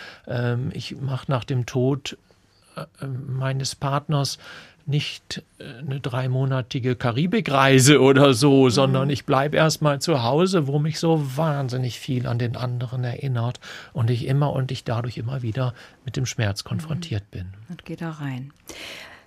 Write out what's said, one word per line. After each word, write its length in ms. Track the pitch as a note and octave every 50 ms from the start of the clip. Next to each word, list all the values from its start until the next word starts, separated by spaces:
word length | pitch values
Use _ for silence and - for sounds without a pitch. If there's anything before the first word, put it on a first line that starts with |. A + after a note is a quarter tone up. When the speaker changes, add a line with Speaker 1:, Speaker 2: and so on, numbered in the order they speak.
| - - - - -
Speaker 1:
ähm, 440 | - B2 A#2+ B2 A#2+ A#2+ A#2+ C3 D#3+ -
ich 220 | B2 - - - -
mach 260 | C#3 C3+ C3 B2+ - -
nach 160 | C3+ A#2+ -
dem 200 | - C3+ B2 A2+
Tod, 540 | - - B2+ B2+ C3+ C#3+ C#3 - - - - _ _ _ _ _ _ _ _ _ _ -
äh, 300 | D#3 D#3 - _ - C#3
meines 680 | C3+ C3 B2 C3+ C3 B2+ C3 C3 C3+ C3+ C3+ C3 - -
Partners 640 | - D3 C#3 C#3 D3 - - D#3 C#3+ C3+ - - - - - - - - - _ _ -
nicht, 560 | C#3+ C#3 D3+ - - - - _ - - - - _ _ -
äh, 220 | - C#3+ B2 A#2+
eine 200 | C#3+ C3 C3+ C#3+
dreimonatige 960 | - C3+ A#2+ B2+ C3 B2+ B2+ C3 C3+ C3+ C3+ C3 B2+ - - C3 A2 B2+ B2
Karibikreise 1040 | - - A#2+ A2 C3 F3 F3 A#3 A3 D#3 - C#3 C3+ C3+ C3+ C3+ C3 B2 C#3+ D3 B2
oder 320 | C3 C3+ C3+ C3+ C#3+ C#3
so, 320 | B2+ A2 C#3+ C#3+ C#3 C3+ C3
Speaker 2:
Mhm. 40 | B2+
Speaker 1:
sondern 400 | A2 C#3+ C3+ C3+ C3+ C3+ C3+ D3
ich 160 | C#3 - -
bleib 260 | - C3+ C3 C#3 D3+ -
erst 280 | - D#3+ D#3 D#3 -
mal 180 | D3+ D3 C#3 C3+
zu 220 | - F3 D#3 B2+
Hause, 440 | A#2 A#2+ C#3 D#3+ F#3 F#3+ F#3+ E3+ C#3
wo 120 | C3+ C#3+ D3+
mich 200 | D3 D#3+ D#3 -
so 380 | E3+ E3 E3 D#3 C#3+ C3 B2+
wahnsinnig 640 | D3 E3 D#3 C#3+ C#3+ C3+ A#2+ B2 C3 B2+ A#2+ - -
viel 260 | - - B2+ B2 B2
an 120 | B2 A#2+ A#2
den 180 | B2 A#2 A#2+
anderen 480 | A#2 B2+ B2 B2 A#2+ B2 A#2 C3 B2 B2
erinnert 560 | A#2+ - - C#3+ C3+ B2 A#2 A#2 B2 - - - - - - - -
und 160 | - D3+ A2+ A#2
ich 180 | B2 A2+ -
immer 260 | C3+ C3+ C#3+ D3 C#3 -
und 160 | C3+ B2+ B2+
ich 140 | C3 - -
dadurch 340 | - A2+ A2+ A#2+ A#2+ - A#2
immer 240 | A2+ A2+ C#3 C3
wieder 320 | A#2+ A2+ G#2+ C3 B2+ B2 - - - - _ _ -
mit 100 | - -
dem 80 | C#3 B2+
Schmerz 380 | - - - A2+ G2+ G2 - -
konfrontiert 600 | - - - D#3 D#3+ D3 F3 E3+ - A2+ G2+ - _
Speaker 2:
Mhm. 60 | - F#2
Speaker 1:
bin. 80 | F2+ F#2+ G2 G#2+ A2 -
Speaker 2:
Und 160 | F3 - -
geh 120 | - E3
da 160 | - F3 E3
rein. 400 | D#3 D3+ C#3+ C#3 C3 B2 C3+ C#3+ - _ _ - - - - - - - - - - - _